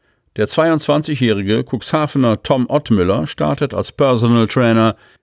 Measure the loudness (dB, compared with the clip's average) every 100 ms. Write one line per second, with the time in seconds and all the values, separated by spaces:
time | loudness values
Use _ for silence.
0 | _ _ _ -6 -4 0 0 0 0 -2
1 | -2 -2 0 0 0 -2 -2 -8 -4 -4
2 | -2 0 0 0 -2 -2 0 -2 0 0
3 | 2 0 -4 -4 -4 -2 -4 -4 -8 0
4 | 0 2 2 2 2 2 2 2 2 -2
5 | _ _